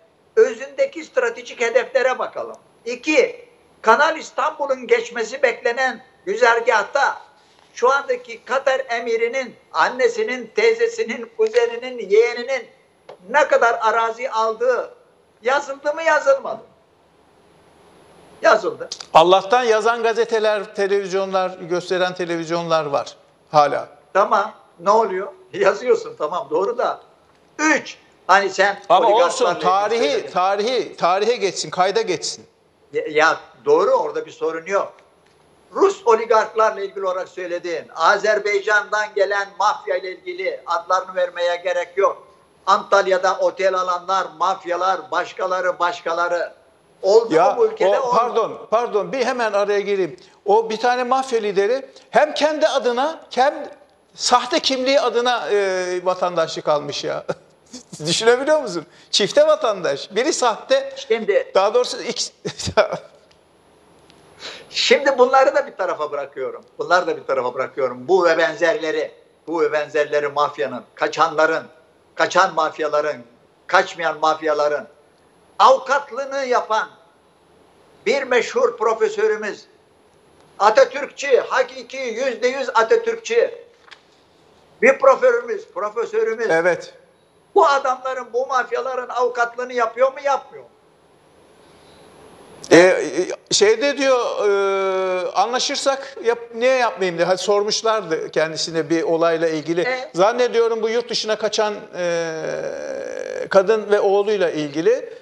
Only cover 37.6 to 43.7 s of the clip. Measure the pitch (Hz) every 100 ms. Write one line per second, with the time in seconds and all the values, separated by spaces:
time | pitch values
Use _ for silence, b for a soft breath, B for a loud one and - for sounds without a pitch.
37.6 | 175 156 120 - 165 202 208 208 208 202
38.6 | 208 208 202 208 208 202 190 202 190 -
39.6 | 208 - - 185 185 175 180 175 180 143
40.6 | 156 170 185 185 185 185 180 175 175 175
41.6 | 185 175 170 196 190 - - _ _ _
42.6 | - 208 - 196 190 185 185 190 180 -
43.6 | 190